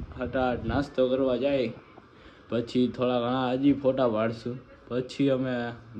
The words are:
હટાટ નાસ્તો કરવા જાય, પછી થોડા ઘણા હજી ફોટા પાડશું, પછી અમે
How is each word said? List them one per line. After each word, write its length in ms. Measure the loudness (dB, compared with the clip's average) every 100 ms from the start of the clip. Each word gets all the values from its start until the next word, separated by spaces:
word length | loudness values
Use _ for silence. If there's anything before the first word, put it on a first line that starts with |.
| -12 -8
હટાટ 460 | -4 0 0 0
નાસ્તો 440 | -2 -2 -2 0 2
કરવા 280 | 2 2 2
જાય, 360 | 2 0 0 -4 -18 -20 -20 -20 -20 -20 -4
પછી 380 | -4 0 2 0
થોડા 320 | 2 0 0
ઘણા 320 | 0 0 0
હજી 200 | 2 4
ફોટા 360 | 4 2 2 2
પાડશું, 480 | 2 0 -2 -8 -10 -12 -20 -6
પછી 420 | -6 -4 0 0
અમે 240 | 2 0 -4 -4 -8 -14 -10